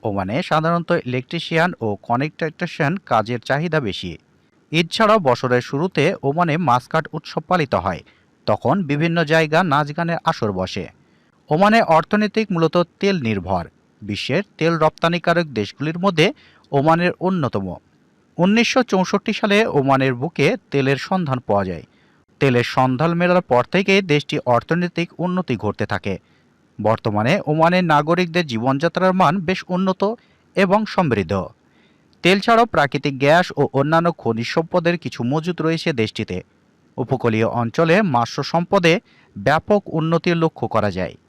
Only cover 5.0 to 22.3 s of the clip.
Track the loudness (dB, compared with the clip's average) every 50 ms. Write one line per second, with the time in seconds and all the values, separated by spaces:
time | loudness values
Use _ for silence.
5 | 2 4 4 4 4 2 2 2 2 0 0 0 0 -2 -4 -4 -4 -2 _ 0
6 | 0 0 0 -2 -4 -4 -2 0 0 0 0 0 2 2 2 2 0 -2 -4 -4
7 | -4 -4 -10 -12 _ -8 -10 -10 -4 _ 0 0 0 0 0 -2 0 -2 -4 -6
8 | -10 _ _ _ _ _ _ _ _ -2 -2 0 2 0 0 0 0 -2 -2 0
9 | 0 0 0 0 0 2 2 2 2 2 2 2 2 2 2 0 0 -2 -4 -4
10 | -4 -4 -4 -2 _ -4 -2 -2 -2 -4 -2 -2 -4 -6 -6 -10 -10 -10 _ _
11 | _ _ _ _ _ _ _ _ _ _ 0 2 4 4 4 4 4 4 4 2
12 | 2 _ 0 0 0 0 _ -4 -2 -2 0 0 0 2 2 0 0 _ _ _
13 | -2 0 0 0 0 -2 -2 -2 -2 -2 -4 -4 -4 -8 _ _ _ _ _ _
14 | -8 -8 -8 -6 -4 -2 -2 -2 -2 _ _ -2 -2 0 0 2 0 0 0 0
15 | -2 -2 -2 0 0 0 0 0 0 -2 -2 -4 -4 -4 -6 _ -6 -6 -6 -2
16 | -2 -2 2 2 2 2 0 _ _ _ _ _ _ _ -2 0 2 2 2 2
17 | 2 -2 -2 _ -2 -2 -2 0 -2 -2 -2 -4 -6 -6 -10 -12 _ _ _ _
18 | _ _ _ _ _ _ _ 0 2 2 4 2 2 2 2 0 0 2 0 0
19 | 0 0 -2 -4 _ -4 -4 -2 -2 0 2 2 2 2 0 0 2 2 2 2
20 | 2 0 0 -2 -6 -8 _ 0 0 0 0 -2 _ _ -2 0 2 2 0 -2
21 | -2 -4 -4 -2 -2 -2 -4 -4 -2 0 0 0 0 -2 -6 -10 -12 _ _ _
22 | _ _ _ _ _ _